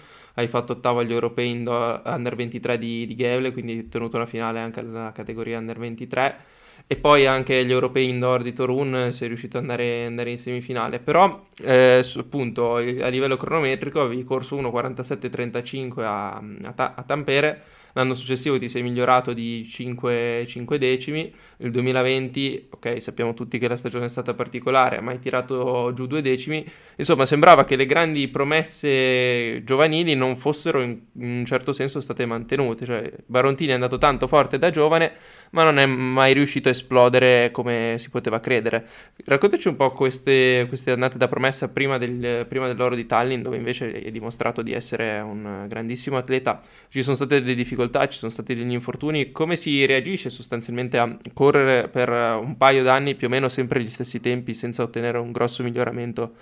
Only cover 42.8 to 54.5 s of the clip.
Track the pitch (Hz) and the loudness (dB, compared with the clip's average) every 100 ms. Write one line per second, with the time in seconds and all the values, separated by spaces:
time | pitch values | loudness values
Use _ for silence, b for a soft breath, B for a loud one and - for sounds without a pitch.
42.8 | 127 123 117 117 127 127 120 123 117 123 | 0 -2 0 2 2 0 -4 -4 -4 -4
43.8 | 117 107 - 113 110 117 117 117 113 120 | -6 -8 -10 -10 -10 -6 -4 -4 -6 -6
44.8 | 117 117 113 107 107 104 104 98 101 110 | -6 -4 -4 -4 -6 -10 -10 -10 -10 -8
45.8 | 113 123 143 131 127 131 131 104 b b | -8 -8 -4 -4 0 0 0 -4 b b
46.8 | b 131 131 131 139 143 123 123 123 120 | b -4 -2 0 2 2 2 0 -2 -2
47.8 | 123 139 139 - 113 - 110 120 120 123 | 0 2 0 -2 -10 -8 -6 -4 -2 -4
48.8 | 123 123 147 156 135 - 160 170 160 143 | -4 -6 -2 -2 -2 -2 -2 -2 0 2
49.8 | 135 135 127 190 123 - - 117 113 120 | 4 4 0 -4 -6 -12 -8 -8 -6 -6
50.8 | 123 127 117 117 - - 139 143 135 127 | -2 2 0 -2 -12 2 4 6 4 4
51.8 | - 131 123 120 117 110 120 117 135 135 | 2 0 2 2 0 0 -4 2 4 6
52.8 | 127 131 139 135 120 127 131 131 123 131 | 6 4 2 -2 0 0 0 -2 -2 -2
53.8 | 110 - 123 117 123 123 123 | -2 -6 -8 -4 -2 -2 -4